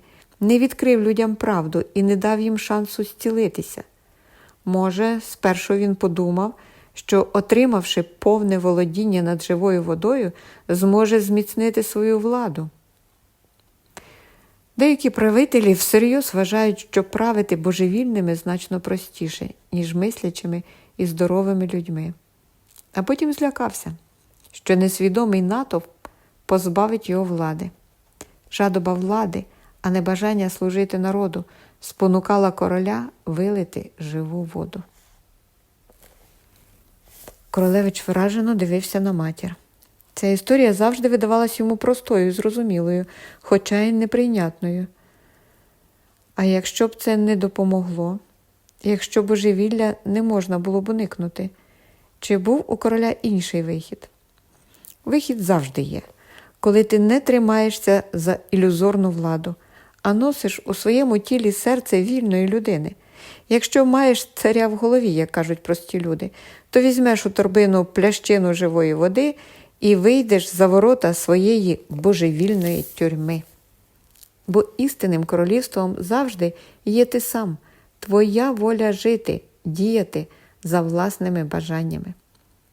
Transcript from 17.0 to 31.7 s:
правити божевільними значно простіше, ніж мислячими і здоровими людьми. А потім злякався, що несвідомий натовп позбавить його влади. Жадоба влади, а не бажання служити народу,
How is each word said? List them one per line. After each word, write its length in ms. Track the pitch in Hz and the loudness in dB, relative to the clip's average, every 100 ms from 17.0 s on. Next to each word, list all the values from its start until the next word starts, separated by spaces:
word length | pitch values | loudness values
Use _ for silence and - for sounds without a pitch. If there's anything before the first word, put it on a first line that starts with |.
правити 520 | 196 208 226 214 208 170 | -2 -2 0 0 -2 -2
божевільними 800 | 170 175 185 208 254 214 175 | -2 0 0 0 -2 -2 -2
значно 460 | 165 180 180 - 185 | -2 -4 -6 -6 -8
простіше, 720 | - 185 - - 160 - - - _ | -4 -6 -8 -10 -10 -8 -12 -14 _
ніж 220 | 175 170 | -6 -4
мислячими 680 | 170 202 - 175 170 180 170 - - _ - | -2 -4 -4 -8 -6 -8 -8 -10 -20 _ -6
і 100 | 180 | -4
здоровими 600 | 165 175 185 196 190 180 | 0 0 0 0 -2 -2
людьми. 480 | 180 175 160 160 170 _ _ _ _ _ - _ | -6 -6 -8 -8 -12 _ _ _ _ _ -20 _
А 80 | - | -6
потім 300 | 185 277 302 | -4 -2 -2
злякався, 600 | 285 285 269 233 - - 165 _ _ _ _ _ | -2 -4 -2 -6 -8 -14 -16 _ _ _ _ _
що 240 | - - 185 | -8 0 2
несвідомий 640 | 190 190 190 190 233 190 | 2 0 0 2 0 0
натовп 440 | 185 233 269 170 - _ - _ _ _ - | 0 -2 -2 -6 -6 _ -20 _ _ _ -2
позбавить 640 | 190 180 175 214 220 - | 0 0 0 0 -2 -2
його 140 | 185 | -2
влади. 460 | 185 170 160 156 180 - _ _ _ _ - _ _ | -2 -2 -4 -6 -10 -14 _ _ _ _ -20 _ _
Жадоба 440 | - 202 185 175 | -2 0 0 -2
влади, 500 | 180 185 214 202 180 196 _ _ _ | -2 -2 -2 -2 -6 -12 _ _ _
а 80 | 185 | -2
не 100 | 185 | 0
бажання 500 | 175 185 208 214 185 | 0 0 0 0 -2
служити 480 | 185 185 185 196 185 | -2 -2 0 -2 -2
народу, 460 | 190 196 196 175 - _ _ | -2 -2 -2 -6 -12 _ _